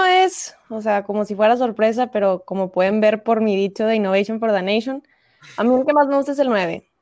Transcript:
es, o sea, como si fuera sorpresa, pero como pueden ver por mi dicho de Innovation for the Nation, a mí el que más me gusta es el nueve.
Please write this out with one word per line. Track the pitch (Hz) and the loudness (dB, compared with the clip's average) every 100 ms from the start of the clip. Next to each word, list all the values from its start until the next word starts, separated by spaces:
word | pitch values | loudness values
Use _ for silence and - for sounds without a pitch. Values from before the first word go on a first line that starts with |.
| 370 | 4
es, | 370 381 359 - - - | 4 2 -2 -12 -16 -14
o | 220 | -8
sea, | 214 202 | -2 -2
como | 202 208 208 | -2 -4 -4
si | 196 | 2
fuera | 214 247 | 2 2
sorpresa, | 254 208 220 226 247 | 0 0 0 0 -2
pero | 220 196 185 - | 0 0 0 -4
como | 190 185 | -6 -4
pueden | 185 190 214 | 0 0 2
ver | 214 214 | 2 0
por | 214 226 | 0 0
mi | 220 196 | 0 0
dicho | 196 190 220 | -2 -2 -2
de | 226 | 0
Innovation | 196 196 202 220 | 0 0 0 -2
for | 226 | -2
the | 202 | 0
Nation, | 185 214 233 269 - _ _ _ - - | 0 -2 -2 -8 -12 _ _ _ -14 -4
a | 220 | 0
mí | 254 | 2
el | 277 | 2
que | |
más | 294 285 | 2 2
me | 277 | 0
gusta | 277 | -2
es | 277 | 0
el | 277 | 0
nueve. | 214 175 160 - _ | 0 -2 -6 -12 _